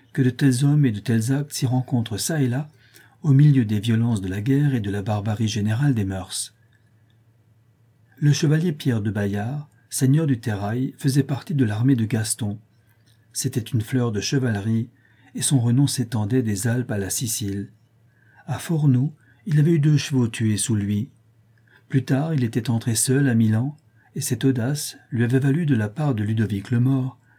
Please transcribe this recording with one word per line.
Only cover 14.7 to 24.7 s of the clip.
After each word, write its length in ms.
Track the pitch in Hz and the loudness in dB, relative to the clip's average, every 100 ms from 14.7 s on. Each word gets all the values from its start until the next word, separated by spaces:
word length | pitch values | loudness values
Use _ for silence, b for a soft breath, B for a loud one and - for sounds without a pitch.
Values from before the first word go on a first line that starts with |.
| 113 113 b b b b | -2 -2 b b b b
et 60 | - | -8
son 180 | - 139 | 0 2
renom 280 | 120 120 143 | 2 2 2
s'étendait 560 | - 113 113 104 131 | 0 -4 -4 -2 0
des 260 | 113 101 117 | 0 -2 -2
Alpes 220 | 120 120 | -2 -4
à 80 | 107 | -4
la 100 | 95 | -4
Sicile. 640 | - 117 - 104 98 101 _ _ _ b b b b - | -6 -6 -6 -6 -6 -10 _ _ _ b b b b -10
À 80 | 131 | -8
Fornoux, 540 | - 165 147 123 143 b b b | -4 0 2 2 0 b b b
il 140 | - 151 | -2 2
avait 140 | 151 | 4
eu 60 | 170 | 4
deux 200 | 147 147 | 4 2
chevaux 280 | - 131 120 | 2 0 0
tués 300 | 113 110 104 | 0 -2 0
sous 180 | - | 0
lui. 360 | 107 101 104 117 _ _ _ _ b b b _ | -2 0 -2 -4 _ _ _ _ b b b _
Plus 160 | 139 - | -4 0
tard, 260 | 131 160 | -2 0
il 100 | 156 | -2
était 260 | 120 120 113 | -2 -2 -2
entré 240 | 113 123 | -2 -2
seul 340 | 110 - 131 139 | -2 0 2 2
à 60 | |
Milan, 420 | 113 113 110 131 147 _ b b | 4 4 2 0 -6 _ b b
et 80 | - | -8
cette 240 | - 113 135 | -6 0 0
audace 500 | 123 117 | 0 -2